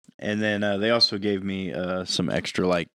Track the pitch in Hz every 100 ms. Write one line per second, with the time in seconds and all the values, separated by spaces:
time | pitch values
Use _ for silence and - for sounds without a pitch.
0 | - - 107 104 107 104 104 101 110 117
1 | - 104 104 98 98 95 95 65 90 92
2 | 90 - 85 53 - - 90 87 80